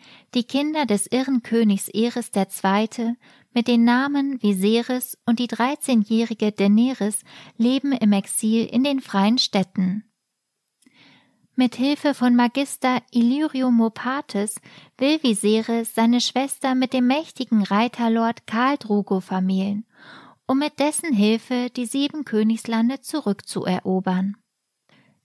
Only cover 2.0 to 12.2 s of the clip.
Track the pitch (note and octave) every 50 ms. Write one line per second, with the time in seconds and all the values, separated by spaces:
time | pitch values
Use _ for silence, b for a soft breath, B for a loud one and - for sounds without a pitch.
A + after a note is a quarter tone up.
2 | A#3 A#3+ - A#3+ A#3 - - G3+ F#3+ - - - - F#3+ G3 G#3 A3 A3 - B3
3 | A3+ A#3 A#3+ b b b b b b b - A#3+ A#3 B3 A#3+ A#3 A#3 A#3+ A#3+ B3+
4 | C#4 C#4+ C#4+ C#4 C#4 C#4 C4+ A#3+ - G#3 G3 F#3 F#3+ G#3+ A3+ A#3 A3+ - B3+ B3+
5 | - - - - _ A#3+ A#3 B3 A#3+ A#3 A3+ A#3 A#3 C4+ D4+ - - - B3 A3
6 | G3+ - A3 A3+ A#3 - A3 - G#3+ G#3 G#3 - G3 G3+ G#3 A3 A#3+ C4 B3+ -
7 | G3 G#3+ - - B B B B B B B - A3+ B3 C4 C4+ - C#4+ C4+ -
8 | A3 G3+ G3+ G3 G3 - - - A3 A3 A3+ A3+ A3+ - - A#3+ C4+ C#4+ C#4 C4+
9 | - - - G3 G3 G#3+ B3 C4 - - - G3 F#3 - - G3 F#3 F#3 G3 G#3+
10 | - _ _ _ _ _ _ _ _ _ _ _ _ _ _ _ b b b b
11 | b b b b b b b b b _ _ B3+ B3+ B3 - - B3+ C#4+ D4 -
12 | - D4 C4+ -